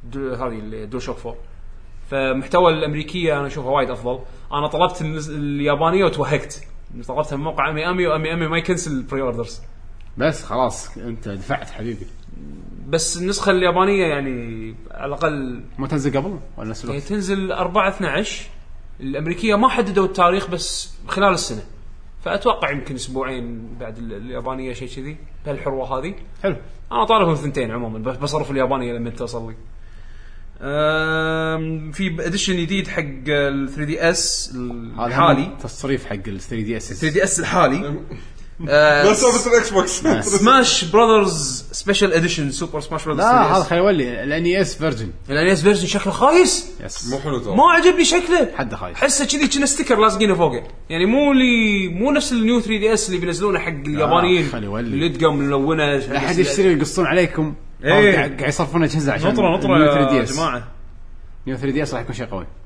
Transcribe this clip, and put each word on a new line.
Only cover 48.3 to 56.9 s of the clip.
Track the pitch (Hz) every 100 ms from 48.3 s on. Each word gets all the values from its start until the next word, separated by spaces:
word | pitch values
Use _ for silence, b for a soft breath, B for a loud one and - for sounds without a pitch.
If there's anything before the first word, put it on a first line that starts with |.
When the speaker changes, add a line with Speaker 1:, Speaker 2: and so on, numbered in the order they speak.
| 349 262 -
Speaker 2:
حد | 127 101
خايس. | 92 87
Speaker 1:
حسه | 277 269 269
كذي | 285 277
كنا | 277 277
ستيكر | - - 220
لازقينه | 220 196 214 185
فوقه. | 160 120 - - -
يعني | 165 185
مو | 254 285
اللي، | 269 254 240 220 202 185
مو | 170 254
نفس | 294 -
النيو | 240 220 240
ثري | 220 220
دي | 214
إس | 214 -
اللي | 180
بينزلونه | 175 160 208 180
حق | 170
اليابانيين. | 151 143 147 151 165 175 180 147
Speaker 2:
خلي | 127 101
يولي. | 104 120
Speaker 1:
اللي | 139 165
تقم | 131 160 143
ملونه. | 139 143 139 160 143 139
Speaker 2:
لا | 131 139
حد | 139 156
يشتري | 143 143 190
ويقصون | 165 147